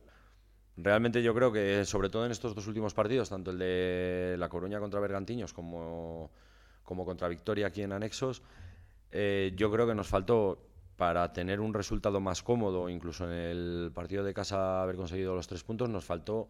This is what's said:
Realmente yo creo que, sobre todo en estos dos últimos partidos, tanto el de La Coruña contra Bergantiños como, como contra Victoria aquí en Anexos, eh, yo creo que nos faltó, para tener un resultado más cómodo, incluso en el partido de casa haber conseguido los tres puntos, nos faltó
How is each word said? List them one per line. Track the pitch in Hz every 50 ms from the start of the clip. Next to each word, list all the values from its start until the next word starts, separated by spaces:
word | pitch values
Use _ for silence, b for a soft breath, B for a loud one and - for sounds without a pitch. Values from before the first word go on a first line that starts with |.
| - b b b b b b b b b b b b _ - -
Realmente | 82 98 104 110 117 120 113 120 117
yo | 117 110
creo | 120 127 123
que, | 107 107 101 98 98 101 98
sobre | - - 98 98 95
todo | 85 110 117 120
en |
estos | 113 98 - 117 101
dos | 104 95 110
últimos | 104 110 107 104 -
partidos, | - 104 107 131 127 107 -
tanto | 101 95 87 95
el | 92 90
de | 92 92 92 90 92 90 90 90 90 90 90 90 90 90 90 87
La | 87 78
Coruña | 87 87 90 95 104 104
contra | 104 104 98 101
Bergantiños | 101 98 98 98 98 98 117 120 101 80
como, | - - 85 85 85 85 82 82 85 85 82 82 82 82 80 78 b b b b b b b b b b b
como | - 92 90 90
contra | 87 90 - 90 87
Victoria | 87 85 - - 104 104 101
aquí | 95 82 104
en | 101 98 98
Anexos, | 98 107 107 - - 135 131 123 - B B B B B B B B B B B B B -
eh, | - 92 104 101 98 98 95 95 92
yo | 92 107 104
creo | 104 113 120 117
que | 113
nos | 104 95 -
faltó, | 101 95 95 104 120 110 104 95 - - - - - - - - -
para | - 87 85 85 87 87 85 -
tener | 90 87 92 101 101
un | 110 110 107
resultado | 107 98 - 110 104 92 107 98 98
más | 95 95 90 - -
cómodo, | - 123 120 110 98 92 92 87 90
incluso | 87 85 82 85 78 - 87
en | 85
el | 85 87 85 85 85 87 87 87 87 87 87 82
partido | - 90 87 92 98 101 98
de | 98 92
casa | 95 95 - 101 95 95 95 95 92 92
haber | 92 92 92
conseguido | 92 80 87 95 95 92 92
los | 90 85 -
tres | 95 85 -
puntos, | - 113 107 123 117
nos | 110 92 -
faltó | - 87 85 76 - 107 113 - -